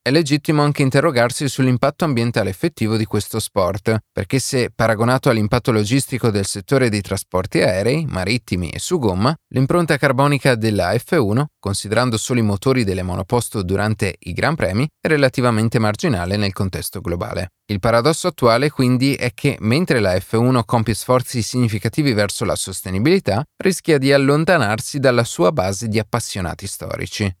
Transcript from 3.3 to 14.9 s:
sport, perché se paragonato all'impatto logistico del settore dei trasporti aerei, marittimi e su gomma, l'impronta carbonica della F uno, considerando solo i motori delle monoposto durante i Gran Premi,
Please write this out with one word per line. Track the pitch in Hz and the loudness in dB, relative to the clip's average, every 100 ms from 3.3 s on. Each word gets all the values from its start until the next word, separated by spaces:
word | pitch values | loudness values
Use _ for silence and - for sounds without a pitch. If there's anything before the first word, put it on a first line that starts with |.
| 110 | -6
sport, | - - 90 85 - 110 _ | -4 0 0 -2 -2 -2 _
perché | - 98 135 | -8 -4 -4
se | - 135 107 | -2 -2 -2
paragonato | - 113 107 117 127 - | 0 0 2 2 2 2
all'impatto | 113 107 123 - | 2 2 0 0
logistico | 110 104 135 - 123 120 | 0 2 -2 -2 -2 0
del | 101 98 | 0 -2
settore | 101 - 135 123 | -6 -2 0 2
dei | 104 | 0
trasporti | 95 95 - 92 92 - | -4 -6 -4 -4 -2 0
aerei, | 175 92 104 151 156 | 0 0 -2 -2 -4
marittimi | 87 92 104 - 90 85 | -4 -2 -4 -2 -4 -4
e | - | -6
su | - 180 | -4 -2
gomma, | 117 90 117 160 _ | 0 0 0 -2 _
l'impronta | 127 131 175 165 147 | -2 0 0 2 0
carbonica | 147 127 143 143 143 | 2 2 2 2 2
della | 120 110 104 90 110 | 2 2 2 2 0
F | - 175 | 0 0
uno, | 104 110 147 _ | 2 2 -2 _
considerando | 98 98 101 107 123 110 | -4 -4 -2 0 0 0
solo | - 123 | 0 0
i | |
motori | 110 101 131 131 | 2 0 0 0
delle | 101 92 | 0 -2
monoposto | 90 95 90 123 - 113 | -4 -6 -2 -2 -2 -4
durante | 90 98 104 110 101 - | -2 0 0 -2 -4 -4
i | - | -10
Gran | 90 127 | -2 -2
Premi, | 156 95 95 151 | 0 -2 -2 -4